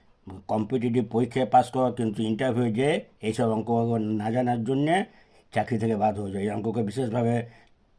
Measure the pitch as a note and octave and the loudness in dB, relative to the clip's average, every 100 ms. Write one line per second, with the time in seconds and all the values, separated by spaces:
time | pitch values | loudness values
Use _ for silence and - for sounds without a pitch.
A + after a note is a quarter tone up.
0 | _ _ - F#2+ - G#2+ G#2+ B2+ A#2+ A#2 | _ _ -18 -16 -2 -2 0 0 2 0
1 | A2+ A2+ B2 C3 B2+ C3 - C3 B2+ - | 2 0 0 0 4 4 4 2 0 0
2 | A2+ G#2 A2 A2 C3 A2+ A#2+ G#2+ C#3+ F#3 | -2 -2 -2 0 0 0 0 2 2 0
3 | - _ G#2+ G#2+ A#2 A2 A2 A#2 A#2 A2+ | -4 _ -4 0 0 0 0 0 2 0
4 | G#2+ A2 G#2+ A#2+ B2 A#2+ A2+ C3+ D3+ F3+ | 0 -2 -2 0 0 0 0 0 2 2
5 | G3+ - _ _ _ A2+ G#2 A2+ A2+ G#2+ | 0 -10 _ _ _ -4 -2 0 0 2
6 | G#2+ G#2 G2+ G2 G2+ G#2 A2 A2 G#2 G#2+ | 0 0 -4 -4 -4 -2 -2 -2 -2 -4
7 | B2 A#2+ A#2 A#2+ A#2 - - _ _ | -2 0 0 0 -4 -12 -20 _ _